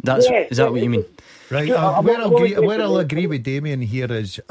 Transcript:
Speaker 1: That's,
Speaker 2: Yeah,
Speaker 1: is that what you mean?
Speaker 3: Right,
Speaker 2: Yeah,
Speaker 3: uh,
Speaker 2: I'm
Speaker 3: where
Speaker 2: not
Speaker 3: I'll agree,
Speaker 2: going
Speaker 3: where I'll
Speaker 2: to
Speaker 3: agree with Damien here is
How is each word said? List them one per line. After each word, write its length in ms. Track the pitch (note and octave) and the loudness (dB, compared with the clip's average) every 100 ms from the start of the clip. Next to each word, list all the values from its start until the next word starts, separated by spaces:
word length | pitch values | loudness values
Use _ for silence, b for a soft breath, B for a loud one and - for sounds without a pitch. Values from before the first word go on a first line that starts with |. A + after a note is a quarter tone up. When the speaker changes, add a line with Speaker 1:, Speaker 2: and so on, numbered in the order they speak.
Speaker 1:
That's, 260 | B2+ C3 B2+ | 0 2 4
Speaker 2:
Yeah, 180 | A3+ - | 2 0
Speaker 1:
is 60 | A#2 | 0
that 120 | A#2 | 0
what 100 | A#2+ | 0
you 80 | A#2 | 0
mean? 140 | A2+ - - B B B | -2 -4 -10 B B B
Speaker 3:
Right, 180 | C3+ D3+ | -4 0
Speaker 2:
Yeah, 60 | |
Speaker 3:
uh, 240 | B3 F#3+ F#3+ | 2 2 2
Speaker 2:
I'm 60 | A3 | 2
Speaker 3:
where 100 | A#3 | 2
Speaker 2:
not 80 | G#3+ | 4
Speaker 3:
I'll 80 | A#3+ | 4
agree, 180 | A#3+ | 4
Speaker 2:
going 120 | G3+ G#3 | 2 0
Speaker 3:
where 140 | G#3+ | 0
I'll 140 | G#3 | 0
Speaker 2:
to 60 | F#3+ | 0
Speaker 3:
agree 260 | D#3 D#3 F3 | 0 -2 -2
with 160 | D3 | -4
Damien 380 | B2 C#3 D3+ C3+ | -4 -6 -4 -6
here 280 | A#2 B2+ B2 | -4 -4 -4
is 300 | A2+ G#2 - - | -4 -6 -10 -6